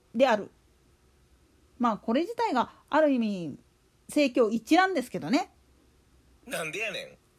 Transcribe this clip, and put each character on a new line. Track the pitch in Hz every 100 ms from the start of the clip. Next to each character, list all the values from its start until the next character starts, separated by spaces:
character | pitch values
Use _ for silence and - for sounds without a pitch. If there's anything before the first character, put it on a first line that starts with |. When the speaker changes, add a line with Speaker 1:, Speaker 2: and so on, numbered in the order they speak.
| _
Speaker 1:
で | 226 262
あ | 214
る。 | - _ _ _ _ _ _ _ _ _ _ _ _ _
ま | 240
あ、 | 202
こ | -
れ | 240
自 | 349 466
体 | 453
が | 254 208 - _
あ | 294
る | 302
意 | 262
味 | 220 190 160 - _ _ _ _ -
政 | 294 277
教 | 262 220
一 | 226 -
致 | 330
な | 381
ん |
で | 339
す | 240
け | 180
ど | 147
ね。 | 285 392 _ _ _ _ _ _ _ _ _ -
Speaker 2:
な | 170
ん | 160
で | 180
や | 220
ね | 170
ん。 | - - _